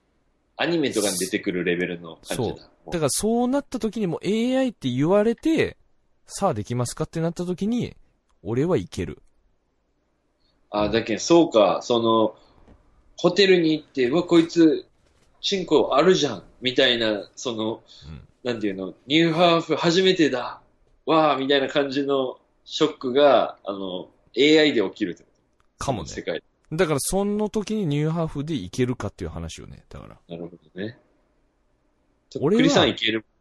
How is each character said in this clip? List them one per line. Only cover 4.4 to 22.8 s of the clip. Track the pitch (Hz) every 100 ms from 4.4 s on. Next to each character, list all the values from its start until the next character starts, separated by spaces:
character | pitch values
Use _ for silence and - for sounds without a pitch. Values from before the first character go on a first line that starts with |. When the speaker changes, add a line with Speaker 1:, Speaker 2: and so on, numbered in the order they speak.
| 240 262
Speaker 2:
ア |
イ | 262
っ |
て | - 135
言 | 123 151
わ | 202
れ | 214
て、 | 233 311 311 95 - _ _ _ _ -
さ | - 196
あ |
で | 110
き | 104
ま | 120 120
す |
か | -
っ | 156
て | 160
な | 165
っ |
た | - 180
時 | 180 202
に、 | 240 131 - _ _ _ _
俺 | - 120
は | 165 156
い | 87
け | - 80
る。 | - _ _ _ _ _ _ _ _ _ _ _ _ _ _ _
Speaker 1:
あ、 | 104 104
だ | 113
け | 110
ん、 | 104
そ | - 170
う | 156
か。 | 113 95 80
そ | - 120
の、 | 113 113 110 - _ _ - - _ _ _ -
ホ | 170
テ | 175 190
ル | 185
に | 160
行 | 156
っ | -
て、 | - 120
「う | 160
わ、 |
こ | 170 170
い | 165
つ、 | 170 160 120 - _ _ _ _ _
チ | - 196
ン | 170
コ | 147 -
あ | 131
る | 165
じ | 175 139
ゃ |
ん」 | - - _
み | 123
た | 127 131
い | 120
な、 | 110 107 92 -
そ | 127
の、 | 110 110 110 _ - -
Speaker 2:
う |
ん。 | 80 - _
Speaker 1:
な | 123
ん | 113
て | 104
い |
う |
の、 | 95 95 - -
「ニ | 151
ュ | 165
ー |
ハ | 156 180 165
ー |
フ | 160 156
初 | 170 170
め | 185
て | 175 143
だ。 | 123 120 - _ _ _ _ -
わ | 160 156 135
ー」 |
み | 135
た | 143
い |
な | 131
感 | 151 139
じ | 135
の | 139 139 127 - _ _
シ | - -